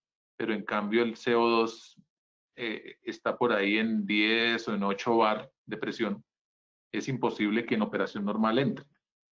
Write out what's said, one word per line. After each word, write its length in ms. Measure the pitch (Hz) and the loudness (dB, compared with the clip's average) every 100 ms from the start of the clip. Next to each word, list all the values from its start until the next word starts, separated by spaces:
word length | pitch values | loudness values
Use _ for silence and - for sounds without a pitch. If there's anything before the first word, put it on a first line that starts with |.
| _ _ _ - | _ _ _ -8
pero 180 | 113 | -4
en 100 | 104 | -4
cambio 400 | 101 107 104 113 | -2 -4 0 2
el 120 | 117 113 | 0 -2
C 180 | - | 0
O 140 | 117 117 | 2 4
dos, 520 | 117 113 - - - _ _ _ _ _ - | 4 2 -2 -18 -20 _ _ _ _ _ -10
eh, 420 | 113 107 - - | -8 -8 -12 -14
está 360 | - 107 113 107 | -12 -6 -4 0
por 140 | 120 | 2
ahí 260 | 107 101 107 | 2 2 2
en 280 | 113 110 98 | 2 0 2
diez 600 | 104 107 113 117 113 117 | 2 4 2 2 0 -2
o 80 | 101 | -2
en 80 | |
ocho 340 | 101 98 - 113 | -2 -2 2 4
bar 340 | 110 107 - _ - | 4 2 -6 _ -12
de 120 | 107 | -8
presión, 460 | 107 101 107 104 - _ _ _ _ _ _ | -6 -4 -4 -4 -10 _ _ _ _ _ _
es 160 | 110 104 | -6 -4
imposible 580 | 131 117 107 107 107 120 | -2 -2 0 0 0 0
que 100 | 117 | 0
en 60 | |
operación 440 | 104 104 95 110 101 | 0 -2 -4 -4 -4
normal 340 | 107 110 117 | 0 2 2
entre. 260 | 131 - - _ _ _ _ | 0 -2 -10 _ _ _ _